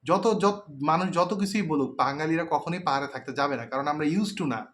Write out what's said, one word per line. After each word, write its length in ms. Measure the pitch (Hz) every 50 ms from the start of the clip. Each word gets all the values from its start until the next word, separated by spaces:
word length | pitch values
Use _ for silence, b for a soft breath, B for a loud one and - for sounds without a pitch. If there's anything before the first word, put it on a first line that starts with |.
| _
যত, 340 | - 175 190 190 233 214 175
যত, 240 | 190 202 202 202 - - 143 135 139
মানুষ 280 | 156 160 175 185 180 160
যত 200 | 170 180 175 220
কিছুই 280 | 190 196 190 - 214
বলুক, 340 | 190 156 156 143 135 127 -
বাঙালিরা 480 | - 131 131 139 147 156 156 165 165 170 165
কখনোই 280 | 160 143 - 165 170 185
পাহাড়ে 280 | 175 156 139 139 143
থাকতে 260 | 139 - 131 123 -
যাবে 240 | 127 139 139 143 139
না, 100 | 120 117
কারণ 220 | 117 123 135 143 147
আমরা 180 | 147 156 156
used 300 | 147 165 196 220 196 - -
to 60 | 175
না। 200 | 143 120 107 107 -